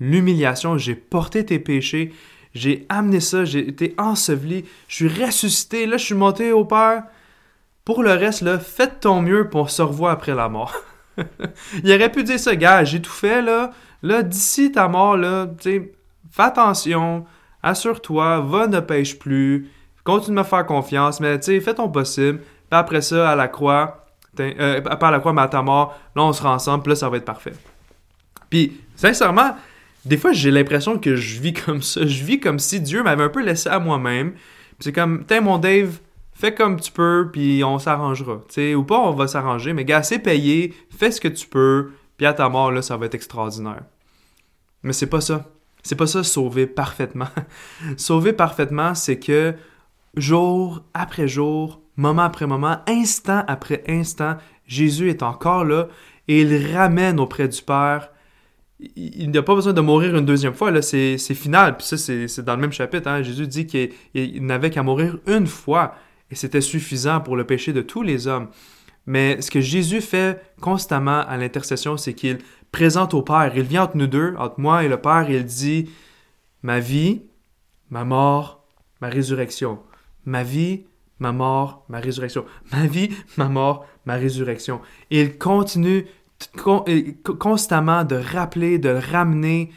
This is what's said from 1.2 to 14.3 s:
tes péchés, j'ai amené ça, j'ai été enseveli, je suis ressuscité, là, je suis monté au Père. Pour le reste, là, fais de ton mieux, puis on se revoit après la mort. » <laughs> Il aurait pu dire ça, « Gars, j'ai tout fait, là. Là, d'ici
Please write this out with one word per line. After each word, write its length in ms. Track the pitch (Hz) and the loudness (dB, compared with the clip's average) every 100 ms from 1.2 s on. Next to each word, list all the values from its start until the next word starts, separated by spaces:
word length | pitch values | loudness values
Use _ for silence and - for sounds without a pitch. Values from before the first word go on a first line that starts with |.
| 165 220 214 | -2 -2 -2
tes 140 | 156 | -2
péchés, 520 | 156 139 135 156 160 160 - - _ | 0 -2 -2 -4 -6 -8 -20 -20 _
j'ai 320 | 120 131 139 - | -6 -2 -2 -2
amené 320 | 202 208 190 | -2 2 2
ça, 240 | 165 185 | 2 0
j'ai 220 | 175 139 120 | 0 -2 -4
été 280 | 139 170 - | -2 -4 -2
enseveli, 680 | 208 214 - 143 147 185 175 - - | -2 -2 0 -2 -2 -8 -10 -18 -14
je 60 | |
suis 300 | - 160 165 | -2 0 0
ressuscité, 640 | 254 - 208 - - 226 226 | -2 0 0 -2 -2 -2 0
là, 100 | 240 | -2
je 80 | |
suis 120 | 233 202 | 0 2
monté 340 | 196 196 233 | 2 2 2
au 140 | 226 | 4
Père. 400 | 214 220 220 226 226 _ _ _ _ _ _ _ | 4 4 4 2 -4 _ _ _ _ _ _ _
Pour 180 | - 233 | -4 2
le 80 | 220 | 4
reste, 320 | 180 208 214 | 4 2 0
là, 160 | 175 180 | 0 -2
fais 300 | - - 269 | -2 0 0
de 60 | - | 2
ton 220 | 208 180 | 2 4
mieux, 260 | 170 208 208 | 4 2 2
puis 100 | 156 | 0
on 80 | 143 | 0
se 140 | - | 0
revoit 280 | 156 143 175 | 0 0 0
après 240 | 156 - | 0 -2
la 140 | 131 113 | -2 -2
mort. » 260 | 110 120 - - - _ - | -4 -8 -10 -14 -20 _ -10
<laughs> 680 | 165 - 170 - - 196 | -10 -10 -12 -12 -12 -2
Il 80 | 185 | 4
aurait 180 | 196 226 | 6 6
pu 140 | 277 | 0
dire 160 | 233 254 | -2 -2
ça, « 160 | 262 180 | 0 4
Gars, 260 | 165 190 | 6 6
j'ai 180 | 147 170 | 6 0
tout 120 | 165 | -6
fait, 280 | - 202 240 | -2 0 2
là. 300 | 233 233 247 - - - | 2 0 -2 -8 -20 -8
Là, 220 | 160 226 | 0 0
d'ici 480 | 185 | 0